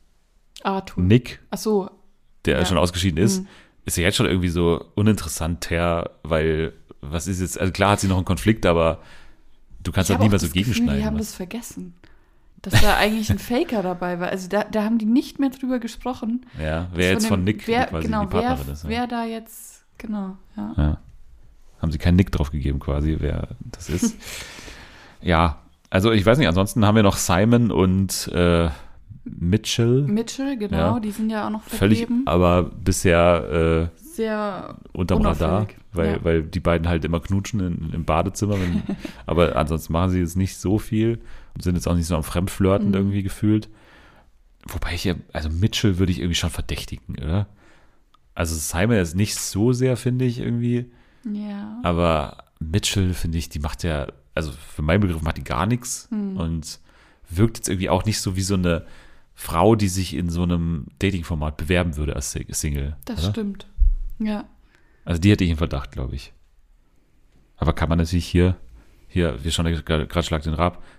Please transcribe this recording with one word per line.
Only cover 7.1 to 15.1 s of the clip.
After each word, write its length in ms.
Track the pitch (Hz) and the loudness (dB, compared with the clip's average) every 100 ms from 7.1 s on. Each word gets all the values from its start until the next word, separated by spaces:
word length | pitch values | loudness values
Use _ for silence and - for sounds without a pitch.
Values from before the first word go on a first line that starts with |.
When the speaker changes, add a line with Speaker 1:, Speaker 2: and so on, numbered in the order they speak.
| 82 92 | -6 -4
Speaker 2:
ist 120 | 92 | -4
jetzt, 200 | 87 - | -4 -2
also 120 | 92 | -4
klar 200 | 85 98 | 2 2
hat 80 | 101 | 4
sie 60 | 95 | 2
noch 100 | 92 | 2
einen 80 | 87 | 2
Konflikt, 400 | 87 110 113 92 | 2 2 4 4
aber 340 | 85 80 76 - - - - - - - - | 4 4 0 -8 -20 -20 -20 -20 -20 -20 -10
du 80 | 87 | -4
kannst 180 | 98 90 | 0 2
Speaker 1:
Ich 60 | 95 | 4
Speaker 2:
halt 40 | |
Speaker 1:
hab 20 | |
Speaker 2:
nie 40 | 104 | 4
Speaker 1:
auch 40 | |
Speaker 2:
mehr 80 | 101 | 4
so 80 | 82 | 2
Speaker 1:
das 60 | |
Gefühl, 100 | 85 120 | 0 0
Speaker 2:
gegenschneiden, 260 | 160 240 - | 2 2 0
Speaker 1:
die 60 | 214 | 0
haben 120 | 220 | -2
Speaker 2:
was 80 | 214 | -6
Speaker 1:
das 80 | - | -8
vergessen, 580 | 180 233 - - 180 - - - _ _ _ - | -10 -10 -12 -14 -16 -18 -20 -20 _ _ _ -16
dass 180 | 196 208 | 4 8
da 160 | 214 - | 8 6
eigentlich 320 | 208 220 214 | 2 0 0
ein 80 | 202 | -2
Speaker 2:
<laughs> 0 | |
Speaker 1:
Faker 440 | - 240 349 220 | -2 -2 0 -2
dabei 360 | 185 180 180 175 | -4 -4 -6 -4
war. 100 | 175 | -4
Also 200 | 190 185 | -6 -4
da, 140 | 202 | -2
da 200 | - 214 | -2 -2
haben 140 | 208 233 | 0 0
die 80 | |
nicht 340 | 214 | 2